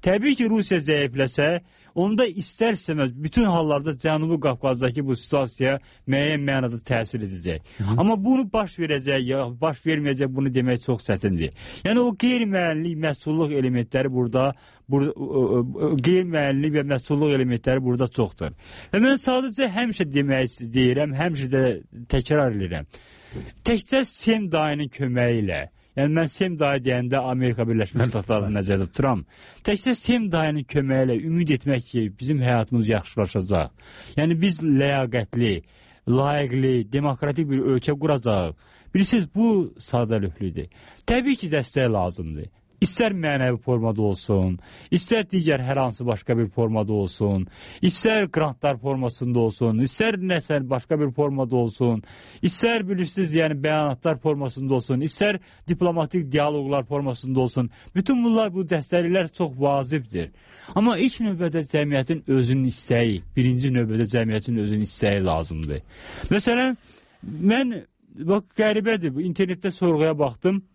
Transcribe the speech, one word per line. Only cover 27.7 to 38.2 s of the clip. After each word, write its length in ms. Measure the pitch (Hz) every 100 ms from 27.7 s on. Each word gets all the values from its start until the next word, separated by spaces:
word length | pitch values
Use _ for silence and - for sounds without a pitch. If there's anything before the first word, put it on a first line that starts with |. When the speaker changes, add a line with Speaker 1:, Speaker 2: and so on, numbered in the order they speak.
| 113 104 - 123
Speaker 1:
Ştatlarını 480 | 117 98 107 104 104
nəzərdə 300 | 95 98 92
tuturam. 340 | - 131 110 - - - -
Təkcə 320 | - 208 - 240
SEM 300 | - 247 214
dayının 360 | 165 156 151 131
köməyi 380 | 147 135 131 131
ilə 100 | 113
ümid 360 | 160 165 165 131
etmək 320 | 139 131 -
ki, 160 | 123 110
bizim 300 | 98 127 151
həyatımız 480 | 123 120 110 123 110
yaxşılaşacaq. 960 | 110 - - 98 104 92 92 71 _ - - - -
Yəni 220 | 156 165
biz 200 | 196 156
ləyaqətli, 920 | 160 135 139 139 127 123 107 120 117 90 - _ _ _ -
layiqli, 680 | 127 139 147 139 127 131 123 113
demokratik 640 | 135 143 131 143 139 151
bir 160 | 135 135
ölkə 240 | 127 135 143
quracağıq. 760 | 156 143